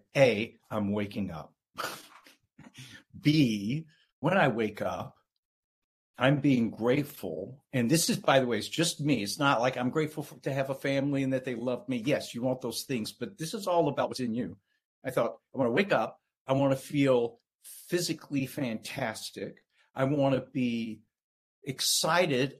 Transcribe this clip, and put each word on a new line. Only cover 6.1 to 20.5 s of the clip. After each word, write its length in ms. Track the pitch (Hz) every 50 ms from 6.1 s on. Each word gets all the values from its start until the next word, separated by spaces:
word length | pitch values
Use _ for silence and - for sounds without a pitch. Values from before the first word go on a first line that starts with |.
| _
I'm 240 | - 123 139 147 139
being 300 | 143 143 131 120 117 101
grateful. 920 | - 101 110 123 135 147 139 - - - 101 87 78 87 98 127 - - _ _
And 180 | - 127 117 113
this 180 | 165 165 - -
is, 80 | -
by 240 | - - 151 135 135
the 60 | 127
way, 100 | 120 113
it's 120 | 104 107 -
just 320 | - 156 170 165 - -
me. 220 | 139 151 135 107
It's 160 | 101 98 - -
not 220 | 139 139 131 110
like 160 | 123 131 -
I'm 140 | 123 123 123
grateful 320 | - 156 156 147 - 160
for, 160 | 139 - 147 -
to 120 | - 147
have 180 | 135 139 135 139
a 40 | 135
family 480 | - - 139 139 139 139 143 139 135
and 100 | 135 131 131
that 100 | 127 -
they 100 | 131 120
love 320 | 110 120 127 120 120 - 131
me. 140 | 123 117 107
Yes, 280 | - - 98 - - -
you 60 | 117
want 220 | 123 131 127 -
those 220 | - 117 113 - -
things, 280 | - 131 113 107 -
but 240 | - - 123 101 -
this 160 | - 160 165
is 140 | 240 208 196
all 220 | 190 175 170 160 143
about 200 | 127 - - 104
what's 120 | 117 131
in 120 | 127 117
you. 240 | 110 123 104 82 - - _ _ _ _ _ _ _ _ -
I 60 | 127
thought, 280 | 131 139 120 - - - _ _ -
I 40 | 127
wanna 140 | 127 117
wake 200 | 131 190 202 -
up. 300 | 151 113 113 123 - _ _ _ _ _ _
I 80 | 135 135
wanna 220 | 135 139 135 135
feel 640 | 135 - - 147 143 139 135 127 120 117 117 - _ _ _ _ _
physically 840 | - - - - - - 175 175 170 165 156 - - - 147 135 131
fantastic. 1200 | - - 151 135 117 110 110 - - - 143 127 110 107 - - - - 98 98 160 - - _ _ _ _ _ _ _
I 100 | 131 135
wanna 360 | 135 151 139 135 135 135 117
be 600 | - -